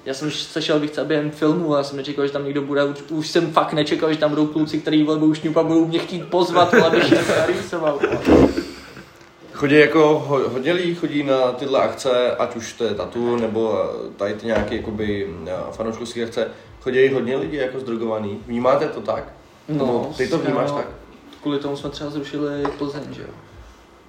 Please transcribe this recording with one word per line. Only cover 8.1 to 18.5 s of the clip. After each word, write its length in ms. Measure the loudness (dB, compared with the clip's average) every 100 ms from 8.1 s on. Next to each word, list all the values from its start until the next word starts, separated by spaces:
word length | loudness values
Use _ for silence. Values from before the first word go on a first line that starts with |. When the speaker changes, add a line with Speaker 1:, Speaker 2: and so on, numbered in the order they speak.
| 0 4 6 4 0 -8 -12 -18 -20 -20 -20 -20 -20 -18
Speaker 2:
Chodí 220 | -4 6 8
jako 400 | 8 6 6 4 2
ho-, 220 | 0 0
hodně 240 | -2 0
lidí 220 | 0 0
chodí 280 | -2 -2 -2
na 300 | 0 2 2
tyhle 280 | 0 0 2
akce, 540 | 2 0 0 2 2 0
ať 200 | -4 -6
už 160 | -10
to 120 | -4
je 100 | -2
Tattoo, 420 | -2 -6 -2 0 0
nebo, 420 | 0 0 0 0
eh, 320 | -2 -6 -10 -6
tady 180 | -4
ty 120 | -4 -2
nějaké, 300 | 0 0 -4
jakoby, 540 | -4 -4 -2 -2 -6 -8 -8
eh, 60 | -8 -6
fanouškovské 520 | -6 -6 -6 -8 -6
akce. 240 | -4 -4 -4 -6 -20 -10
Chodí 280 | 0 4 4
hodně 280 | 4 0 -2
lidí 200 | -4 -4
jako 240 | -4 -4
zdrogovaný. 600 | -6 -4 -2 -4 -4 -8
Vnímáte 420 | -6